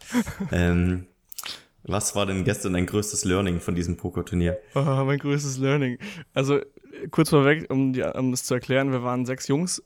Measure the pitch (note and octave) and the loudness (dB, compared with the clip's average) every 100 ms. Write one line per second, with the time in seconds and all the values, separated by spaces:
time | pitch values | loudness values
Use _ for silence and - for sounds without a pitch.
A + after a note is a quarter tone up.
0 | - A#3+ - - F#3 F2+ F2 F2 F2 F2+ | -4 -4 -4 -6 -4 2 4 4 2 0
1 | F#2 _ _ - - - - _ - F#2+ | -4 _ _ -16 -12 -14 -16 _ -4 -2
2 | - G2+ G2 F#2+ F2 G#2 G2 F2+ F2+ G#2 | -2 -2 0 0 0 0 0 0 2 0
3 | G#2 - F#2+ F#2 G2 F2 - F2 F2 E2+ | -2 -2 0 2 2 -2 -2 -2 -2 -2
4 | F2+ - E2+ F2 F2 - - C#3 C#3 C3+ | -4 -6 -2 0 0 0 -4 -2 0 2
5 | C3+ C#3+ C#3 C#3+ C#3+ C3 C3+ D3 C3 B2 | 2 0 0 -2 -2 -2 0 2 0 -4
6 | G#3 F#3 - - C3+ C#3+ - - - - | -10 -14 -8 -2 2 2 0 -16 -20 -14
7 | D#3+ - D#3 D3+ C#3 D#3 - C3+ C3+ B2+ | -6 2 4 6 6 4 2 0 2 2
8 | D#2 - C3 B2 - B2 - C3 C#3 C3 | -2 0 -2 -2 -2 -2 2 2 2 0
9 | B2 B2 B2 C3 - C#3+ F3+ - | 0 -2 -2 -4 -2 0 0 -4